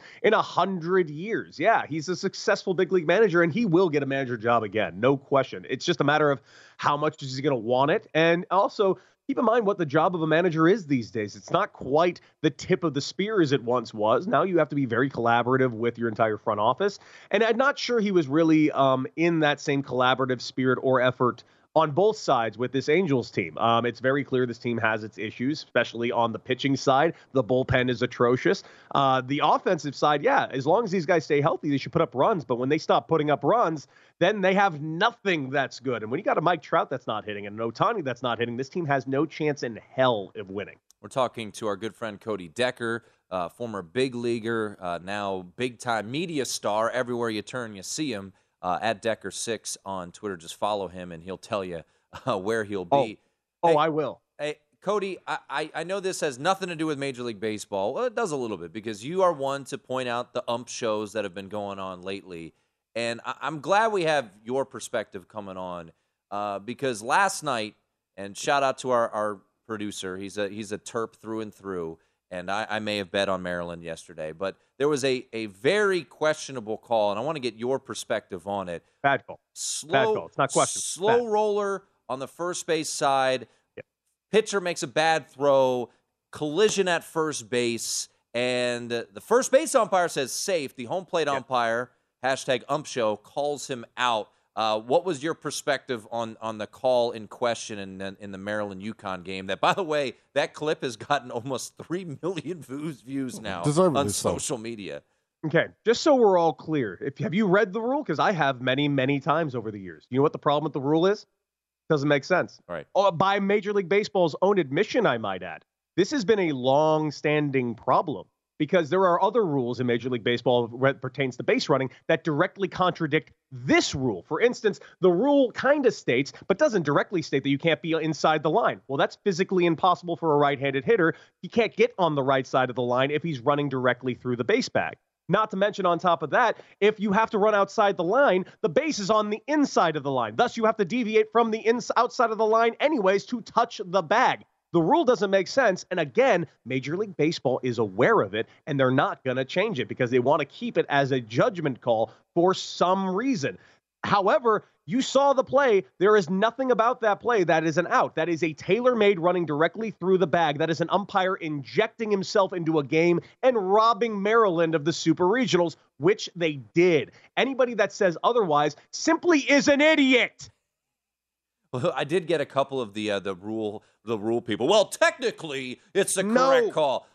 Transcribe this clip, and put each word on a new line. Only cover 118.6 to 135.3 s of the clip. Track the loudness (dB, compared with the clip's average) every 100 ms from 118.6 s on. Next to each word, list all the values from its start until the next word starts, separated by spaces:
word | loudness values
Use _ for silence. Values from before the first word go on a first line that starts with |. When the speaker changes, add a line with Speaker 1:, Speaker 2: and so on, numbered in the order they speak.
| 0 0 2
Speaker 1:
there | 2 4
are | 4
other | 2 2 0
rules | 0 -2 -2
in | 0
Major | 0 -2
League | -2
Baseball | -2 0 2 2 0
when | 0 0
it | 0
pertains | -6 -6 -6 -2
to |
base | 0 0 2
running | 0 0 -6 -2
that | 0
directly | 0 0 0 -2 -6
contradict | 0 0 0 -2 -2 -2 _ _
this | -10 0 2 2
rule. | -2 -2 -2 -4
For | 0
instance, | 2 2 -2 -2 -8 _
the | 2
rule | 4 4 4 4
kinda | 2 2 4 2
states, | 0 0 0 0 -6 -4
but | 2
doesn't | 2 2
directly | 2 2 0 -4
state, | -2 -2
that | 0
you | 0
can't | 2 0
be | 0
inside | -2 -2 0 2 2
the | 2
line. | 2 0 -2 -4
Well, | -2
that's | -2 0
physically | -2 -2 0 2
impossible | 2 4 2 2 -2 -4
for | 2
a | 4
right-handed | 4 2 -2 0
hitter. | 2 4 4 0 -10 _
He | -4
can't | 0 0
get | 2 0 2
on | 2
the | 2
right | 2 2 2
side | 0 0
of | 0
the |
line | 0 2 2
if | 0
he's | -4 -2
running | 0 0 0
directly | 0 0 0 -2
through | -6 -4 -2
the |
base | 0 0 0
bag. | -2 -4 -8 _ _
Not | -2